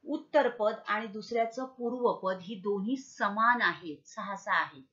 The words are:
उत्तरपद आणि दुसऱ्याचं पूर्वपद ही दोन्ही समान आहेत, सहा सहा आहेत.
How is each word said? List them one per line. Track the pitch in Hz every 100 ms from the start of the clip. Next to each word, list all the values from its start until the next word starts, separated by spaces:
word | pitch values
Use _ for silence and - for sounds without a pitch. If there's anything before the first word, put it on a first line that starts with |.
| -
उत्तरपद | 302 - 302 240 - 320 320 -
आणि | 208 226
दुसऱ्याचं | 208 208 233 226 254 254
पूर्वपद | - 240 247 240 - 185 185
ही | 180 220
दोन्ही | 196 202 202 262
समान | - - 202 208 226 240
आहेत, | 196 165 175 143 -
सहा | - 196 190
सहा | 214 180
आहेत. | 151 143 262